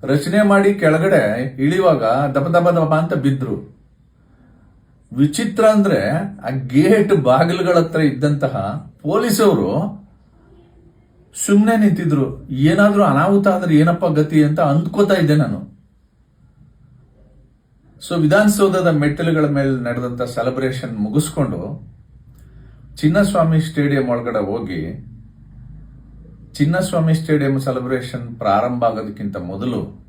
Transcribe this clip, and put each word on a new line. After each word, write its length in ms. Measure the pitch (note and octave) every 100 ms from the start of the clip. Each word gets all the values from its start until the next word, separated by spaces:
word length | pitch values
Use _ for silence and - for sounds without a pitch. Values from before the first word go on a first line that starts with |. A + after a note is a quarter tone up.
ರಚನೆ 380 | - C#3+ D#3+ G3+
ಮಾಡಿ 320 | G#3 G3+ G3
ಕೆಳಗಡೆ 800 | G3+ D#3 D#3 F#3 F3+ G#2+ A2 C3 C3
ಇಳಿಯುವಾಗ 400 | C#3 F#3 F#3 D3+ A2 B2 C#3+
ದಪ 160 | C3+ D3+
ದಪ 220 | E3+ E3+
ದಪ 240 | E3+ D#3
ಅಂತ 200 | D#3 E3
ಬಿದ್ರು. 640 | E3+ C3+ C3 B2+ G2+ - - _ _ _ _ _ _ _ _ _ _ _ _ _
ವಿಚಿತ್ರ 520 | - C#3+ - A3 G#3 A3
ಅಂದ್ರೆ 460 | G#3+ G3 C#3 G2 D#3+ G3 -
ಆ 100 | -
ಗೇಟ್ 760 | C3 B2+ C3 D#3+ - G3+ G3+
ಬಾಗಿಲುಗಳ 540 | B2 C3 E3+ F3+ F3 F3
ಹತ್ರ 220 | E3 D#3+
ಇದ್ದಂತಹ 560 | D#3 B2 D3 C#3+ C#3 G#2 G2 C3+ - -
ಪೊಲೀಸವರು 1000 | D3 G3+ A#3+ G3+ G#3 E3 - A2+ G3 - - _ _ _ _ - _ _ - _ _ _ _ - -
ಸುಮ್ನೆ 320 | G3+ A3 A3+
ನಿಂತಿದ್ರು. 720 | G#3 E3+ E3 C#3+ C3 - -
ಏನಾದ್ರೂ 540 | C3 D3 F#3 G#3 G3+
ಅನಾಹುತ 440 | F#3 C3+ E3+ G3+ G3+
ಆದ್ರೆ 280 | F3+ F3+ D3+
ಏನಪ್ಪ 300 | D#3+ E3+ F3
ಗತಿ 380 | D3+ D3+ D#3
ಅಂತ 160 | D3 D3+
ಅಂದ್ಕೋತಾ 540 | D#3 C#3+ E3 - G3+
ಇದ್ದೆ 220 | F#3+ D#3 D3+
ನಾನು. 360 | - - - - _ _ _ _ _ _ _ _ - _ _ _ _ _ _ _ _ _ _ _ _ - -
So 120 | E3+
ವಿಧಾನಸೌಧದ 680 | D3+ F#3+ G#3 G3+ G3 F3+ F3
ಮೆಟ್ಟಿಲುಗಳ 600 | D3+ D3 D3 E3 D#3+ D3+
ಮೇಲೆ 360 | C#3 C3+ C3
ನಡೆದಂತ 380 | A#2+ A#2+ B2 B2
ಸೆಲೆಬ್ರೇಷನ್ 760 | B2 A#2+ A#2+ B2+ B2+ - B2 A2
ಮುಗಿಸ್ಕೊಂಡು 880 | G#2 C#3+ D#3 - C3 F#2 F2 D3+ - - - - - - - - - - - -
ಚಿನ್ನಸ್ವಾಮಿ 680 | D3+ F#3+ G3+ F3+ D#3+ D#3+
ಸ್ಟೇಡಿಯಂ 460 | - - C#3+ C#3 B2
ಒಳಗಡೆ 380 | A#2+ A#2+ A2+ G2
ಹೋಗಿ, 600 | A2 G2+ E2+ D#2+ - - - - - - - - - - - - - - - -
ಚಿನ್ನಸ್ವಾಮಿ 600 | - D3 F3 F#3+ F3 D#3+
ಸ್ಟೇಡಿಯಂ 460 | D#3+ - D3+ C#3 C3+
ಸೆಲೆಬ್ರೇಷನ್ 760 | C3+ B2+ B2 C3 - B2+ - -
ಪ್ರಾರಂಭ 500 | G#2+ G2+ A#2+ B2 A#2
ಆಗೋದಕ್ಕಿಂತ 520 | G#2+ G#2 G#2 G#2 G2
ಮೊದಲು 680 | F2 G2 B2 A2 D#2 -